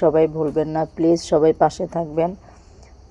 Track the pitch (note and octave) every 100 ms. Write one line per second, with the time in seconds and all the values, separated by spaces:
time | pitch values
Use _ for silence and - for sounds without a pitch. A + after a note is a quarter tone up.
0 | E3 D#3 D#3+ D#3 D3+ D#3 D3+ D#3 D#3 -
1 | E3 E3+ - D#3+ D#3+ D#3 D#3 - F3+ F3
2 | E3 D3+ E3+ F#3+ - - - - - -
3 | -